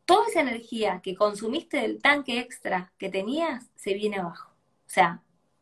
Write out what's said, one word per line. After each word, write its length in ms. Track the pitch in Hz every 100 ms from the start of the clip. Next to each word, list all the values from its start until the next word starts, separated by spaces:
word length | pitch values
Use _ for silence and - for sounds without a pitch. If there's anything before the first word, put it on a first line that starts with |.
| -
toda 220 | 392 466
esa 140 | 339
energía 600 | 269 233 - 233 202 180
que 120 | 190 185
consumiste 640 | 208 202 220 294 - 285
del 240 | 196 -
tanque 380 | 277 294 - 240
extra 540 | 247 - 202 185 180 -
que 120 | 190
tenías 600 | 190 202 294 330 254 - -
se 180 | 208
viene 240 | 196 208 202
abajo. 340 | 170 - -
O 380 | _ _ _ -
sea, 280 | - 170 175 _ _ _ _